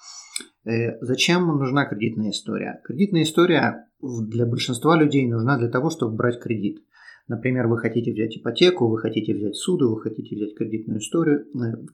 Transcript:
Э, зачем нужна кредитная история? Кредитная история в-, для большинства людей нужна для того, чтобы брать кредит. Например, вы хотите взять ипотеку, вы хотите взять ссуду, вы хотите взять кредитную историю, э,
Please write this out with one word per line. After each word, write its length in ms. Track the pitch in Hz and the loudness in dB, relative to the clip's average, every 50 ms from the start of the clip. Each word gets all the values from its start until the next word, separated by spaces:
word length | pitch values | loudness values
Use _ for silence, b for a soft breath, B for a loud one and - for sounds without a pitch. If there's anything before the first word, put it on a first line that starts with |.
| B B B B B B B B B B B _ - | B B B B B B B B B B B _ -6
Э, 340 | 110 117 113 117 117 - - | -2 -2 0 0 -2 -4 -4
зачем 460 | - 120 131 - - - 170 180 180 | -4 -2 0 2 2 4 4 4 4
нужна 380 | 170 151 139 135 127 131 143 139 | 2 2 2 0 2 2 2 0
кредитная 440 | - - 104 113 113 113 107 107 104 | 0 -2 -2 -2 -2 -2 -2 -2 -2
история? 500 | 95 - - 110 104 101 98 101 - - - | -4 -6 -6 -6 -6 -4 -6 -6 -8 -10 -10
Кредитная 380 | - - 131 202 170 156 165 | -6 -2 0 2 2 4 2
история 640 | 160 156 - 170 170 180 165 139 127 113 - - - _ _ _ | 2 2 4 4 4 6 6 4 2 2 0 -4 -10 _ _ _
в-, 260 | - 135 123 117 110 107 | -10 -8 -6 -6 -4 -4
для 180 | 110 117 120 | -2 0 0
большинства 500 | 117 120 117 - - 123 117 - 151 170 | 0 0 -2 -2 -4 -4 0 2 4 6
людей 320 | 160 151 147 139 139 131 120 | 6 4 4 4 2 2 2
нужна 280 | 117 113 113 127 143 | 0 0 2 2 2
для 120 | 123 117 117 | 2 0 0
того, 220 | 120 127 139 165 | 0 0 0 -2
чтобы 260 | 160 - 123 113 110 | -2 -2 -2 -2 0
брать 240 | 110 127 123 120 - | 0 0 0 0 -2
кредит. 420 | - - 113 104 95 98 - - B B B B B B B B B - | -4 -6 -4 -2 -2 -4 -4 -6 B B B B B B B B B -8
Например, 400 | 117 113 - 127 127 127 120 113 | -6 -4 -2 0 0 2 2 2
вы 100 | 117 117 | 2 0
хотите 340 | - 113 113 117 117 120 | 0 0 0 0 -2 -2
взять 240 | 113 107 113 113 - | -2 -2 -2 -4 -4
ипотеку, 520 | - - 127 113 - 175 180 180 - 120 113 | -6 -6 -6 0 4 4 4 4 4 2 2
вы 100 | 110 110 | 2 0
хотите 340 | - 117 110 110 104 - | -2 -2 -2 -2 0 0
взять 220 | 101 98 104 101 101 | -2 -2 -2 -4 -6
ссуду, 400 | - - - 180 151 139 117 110 | -4 -2 -2 2 2 2 2 2
вы 60 | 107 | 0
хотите 340 | - 143 - - - - 117 | -4 -6 -8 -8 -10 -10 -8
взять 220 | 104 104 104 - | -8 -6 -6 -6
кредитную 420 | - 113 107 107 110 - 113 110 107 | -6 -6 -4 -6 -6 -6 -6 -6 -6
историю, 480 | 104 - - 170 160 156 147 143 - - - | -4 -2 -2 0 2 2 2 0 -2 -6 -8
э, 320 | 131 117 117 113 113 - - | -6 -4 -4 -6 -6 -10 -16